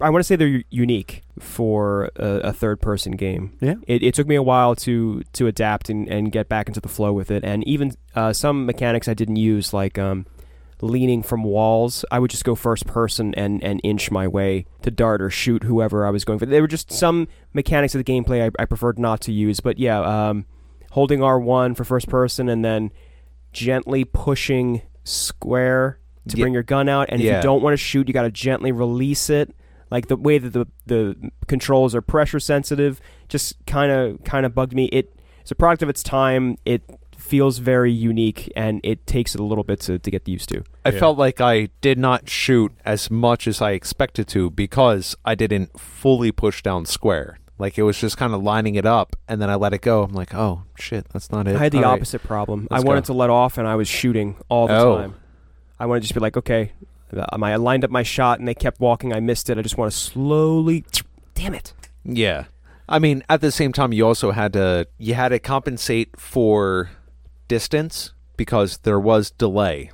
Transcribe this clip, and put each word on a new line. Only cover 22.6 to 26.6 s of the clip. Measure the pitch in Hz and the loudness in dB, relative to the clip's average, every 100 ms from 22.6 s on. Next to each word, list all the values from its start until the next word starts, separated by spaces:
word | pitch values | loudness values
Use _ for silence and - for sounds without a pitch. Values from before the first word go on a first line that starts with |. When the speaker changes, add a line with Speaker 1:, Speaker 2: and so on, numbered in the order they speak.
Speaker 1:
then | 113 110 107 - - - - - - | 0 0 -4 -8 -20 -20 -20 -20 -18
gently | - 117 131 123 135 | -6 -2 -2 0 -2
pushing | 127 - - 135 - 131 123 120 - - | 0 -2 0 -2 0 0 0 -2 -6 -16
square | - - - - - 123 127 131 131 131 - - - | -10 -6 -6 -8 -4 0 2 2 0 -4 -16 -20 -8
to | 113 | -2
Speaker 3:
Ye-, | |
Speaker 1:
bring | 120 | 0
your | 123 | 0